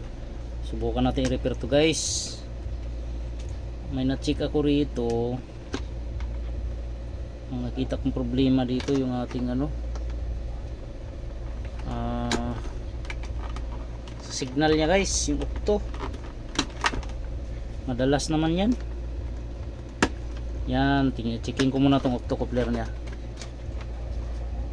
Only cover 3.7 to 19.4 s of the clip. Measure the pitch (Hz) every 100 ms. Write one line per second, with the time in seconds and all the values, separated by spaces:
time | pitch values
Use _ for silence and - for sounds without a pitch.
3.7 | - - 135 131 131 - 143 143 151 143
4.7 | 143 143 127 117 117 120 127 - - -
5.7 | - - - - - - - - - -
6.7 | - - - - - - - - 123 123
7.7 | 123 123 - 135 127 120 127 135 131 123
8.7 | 127 131 139 127 123 120 127 123 123 147
9.7 | - - - - - - - - - -
10.7 | - - - - - - - - - -
11.7 | - - 120 117 120 120 117 120 120 -
12.7 | - - - - - - - - - -
13.7 | - - - - - - - 131 131 156
14.7 | 156 156 190 185 - - 143 - - -
15.7 | 208 - - - - - - - - -
16.7 | - - - - - - - - - -
17.7 | - - 123 131 143 - 156 160 170 208
18.7 | 247 - - - - - -